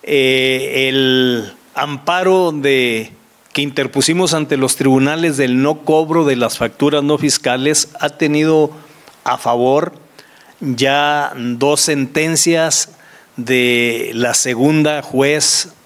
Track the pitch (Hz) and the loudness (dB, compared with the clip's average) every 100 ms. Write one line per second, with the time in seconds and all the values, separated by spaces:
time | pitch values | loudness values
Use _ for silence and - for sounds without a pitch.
0 | - 147 131 131 131 131 135 131 135 135 | 0 0 2 2 0 -2 -2 -2 0 2
1 | 131 131 127 120 104 - _ - 143 139 | 2 2 2 0 -6 -14 _ -6 -6 -4
2 | 151 180 185 185 175 151 139 135 123 113 | -2 0 2 2 0 -2 0 2 2 -2
3 | 110 - _ _ _ - 143 139 139 143 | -6 -16 _ _ _ -6 -4 -4 -4 -2
4 | 135 170 180 156 151 143 131 - 135 131 | 0 0 0 -2 -2 0 0 0 2 4
5 | 139 156 165 139 131 127 139 151 151 156 | 2 0 -2 0 0 2 0 -2 0 0
6 | 160 165 147 127 117 - 117 - 147 147 | 2 0 2 0 -2 -2 -6 0 0 2
7 | 143 147 147 - 127 127 139 151 - - | 0 0 0 -2 -2 0 0 0 -4 -4
8 | 151 139 156 151 156 156 147 - - - | -6 -2 -2 2 2 2 2 -2 -20 -20
9 | - - - 127 117 120 127 143 170 - | -20 -10 -6 -4 -2 0 2 2 0 -8
10 | - - - - - - 147 117 135 143 | -20 -20 -20 -20 -20 -10 -6 -2 0 2
11 | 147 147 143 120 120 120 139 147 - 147 | 2 0 -4 -6 -6 -2 0 0 0 -2
12 | 131 - 160 160 - 165 160 - - - | -2 -2 -2 0 2 2 0 -2 -6 -12
13 | - - - - 120 127 123 120 120 117 | -20 -20 -20 -12 -2 0 2 2 0 -2
14 | 123 117 120 - 135 120 139 156 151 151 | -6 -2 -2 -2 -2 0 2 2 2 -2
15 | - 127 139 151 - - - - | -4 0 2 2 0 -2 -4 -14